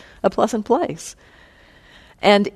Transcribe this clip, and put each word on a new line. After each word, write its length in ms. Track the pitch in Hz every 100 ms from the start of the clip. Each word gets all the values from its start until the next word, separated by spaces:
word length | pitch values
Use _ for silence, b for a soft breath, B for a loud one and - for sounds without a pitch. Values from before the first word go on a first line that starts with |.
| B B
a 60 | 190
pleasant 360 | - 226 220 208
place. 500 | 254 349 165 - - b b b b b b b b b b
And 280 | - 202 202